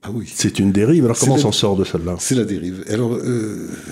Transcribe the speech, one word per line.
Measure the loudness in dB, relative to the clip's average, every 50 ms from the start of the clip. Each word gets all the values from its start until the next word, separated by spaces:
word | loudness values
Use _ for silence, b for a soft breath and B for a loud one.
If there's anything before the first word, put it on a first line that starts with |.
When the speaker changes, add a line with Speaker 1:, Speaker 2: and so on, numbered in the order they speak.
Speaker 1:
Ah | -12 -8
oui. | -8 -8 -8 -8 -4
Speaker 2:
c'est | -2 -2 0 2 2
une | 2 4
dérive. | 4 4 4 4 4 4 4
Alors | 4 2
Speaker 1:
C'est | 2 4
Speaker 2:
comment | 4 4
on |
Speaker 1:
la, | 4 2
Speaker 2:
s'en | 2
sort | 2 2 2 2 2
de | 2 0
celle-là ? | 0 -2 -4 -2 -4 -4 -4
Speaker 1:
c'est | -2 0 0
la | 0 0
dérive. | 0 -2 -4 -4 -6 -8 -8 -6
Alors, | -4 -2 -2 0 -2 -2
euh, | -2 -2 -2 -2 -2 -4 -4 -6 -8 -10 -10 -12 -12 -14 -14